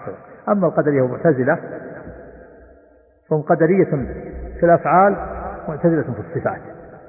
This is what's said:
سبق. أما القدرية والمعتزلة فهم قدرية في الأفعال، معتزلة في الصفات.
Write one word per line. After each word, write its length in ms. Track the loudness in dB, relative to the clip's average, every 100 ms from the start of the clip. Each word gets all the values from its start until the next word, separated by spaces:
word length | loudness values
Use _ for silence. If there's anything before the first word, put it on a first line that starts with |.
| -12
سبق. 420 | -14 -16 -10 -2
أما 180 | 2 2
القدرية 360 | 2 2 2
والمعتزلة 560 | 2 2 2 2 2 0 -2 -12 -14 -16 -16 -18 -18 -20 -20 -20 -20 -20 _ _ _ _ -4
فهم 120 | -2
قدرية 480 | 2 2 4 4 2 0 -4 -10 -12 -12 -12 0
في 60 | 4
الأفعال، 500 | 4 4 4 4 2 -6 -8 -10 -10 -10
معتزلة 340 | 0 2 2
في 180 | -2 -6
الصفات. 400 | -8 -4 -4 -6 -14 -20 -20 -20